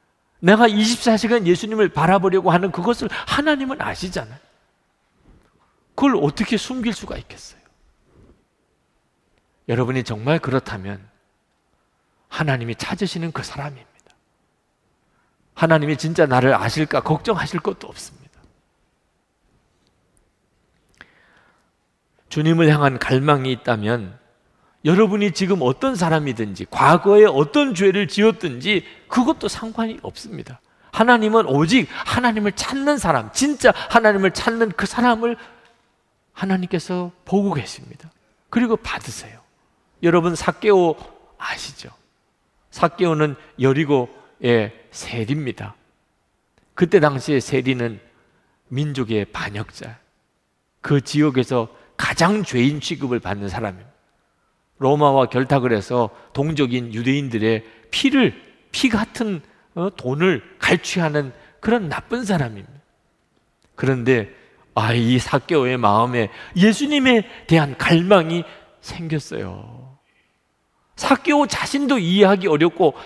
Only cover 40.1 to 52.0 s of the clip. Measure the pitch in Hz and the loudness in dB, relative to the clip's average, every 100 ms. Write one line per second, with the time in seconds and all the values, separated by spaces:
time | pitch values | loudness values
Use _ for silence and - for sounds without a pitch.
40.1 | 165 170 160 - - 214 190 170 156 - | 2 2 -2 -6 -2 2 2 2 -2 -12
41.1 | - _ - - - - - - - _ | -20 _ -14 -12 -10 -12 -16 -20 -20 _
42.1 | _ _ _ _ _ _ - 170 - 175 | _ _ _ _ _ _ -2 -2 0 0
43.1 | 156 151 135 - - 131 135 147 139 123 | 2 0 -2 -16 0 2 2 2 0 0
44.1 | - - _ 123 117 107 - _ - - | -10 -20 _ 2 2 0 -6 _ -18 -10
45.1 | 117 110 151 131 - 104 - _ _ _ | -8 -4 -4 -6 -10 -14 -16 _ _ _
46.1 | _ _ _ _ _ _ - 175 196 147 | _ _ _ _ _ _ -4 2 4 4
47.1 | 135 151 139 - 135 131 127 117 101 - | 0 -2 -2 0 -2 -2 -2 -6 -8 -18
48.1 | _ _ _ _ _ _ 127 151 135 113 | _ _ _ _ _ _ -6 -4 -4 -2
49.1 | 107 98 - 98 101 107 - 117 117 _ | -2 -2 -8 -10 -10 -12 -16 -18 -20 _
50.1 | _ _ _ _ _ _ _ - 143 - | _ _ _ _ _ _ _ -2 0 0
51.1 | 147 151 131 117 123 113 - _ - | 0 2 0 0 -2 -4 -10 _ -6